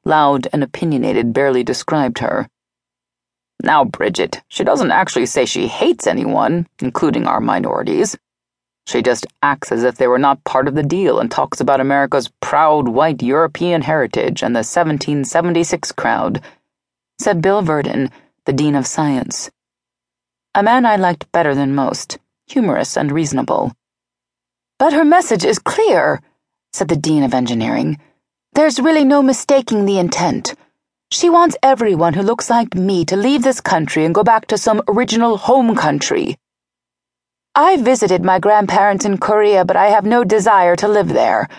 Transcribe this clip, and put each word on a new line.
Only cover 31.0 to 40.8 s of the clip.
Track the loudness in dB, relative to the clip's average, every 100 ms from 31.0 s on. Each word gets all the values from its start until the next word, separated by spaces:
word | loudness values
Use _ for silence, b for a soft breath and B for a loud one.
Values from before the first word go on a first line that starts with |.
| -10
She | -2 2
wants | 4 2 2
everyone | 2 2 2 2 2
who | 0 -2
looks | -2 0
like | 0 0
me | -2 0 0 0
to | 0
leave | 0 2
this | 0 -2
country | -2 -2 0 0
and | 0
go | 2
back | 2 2 0
to | -2
some | 0 0 0
original | 0 0 0 0 0
home | 2 2 2
country. | 0 0 -2 -2 -4 -4 -8 _ _ _ _ _ _ _ _ _ _ _ 2
I | 4 4
visited | 2 2 2 2
my | 2 2
grandparents | 4 4 4 2 2 2
in | -2 -2
Korea, | 0 2 4 4
but | 2 2
I | 4
have | 4
no | 2 2
desire | 2 2 4 4 4
to | 2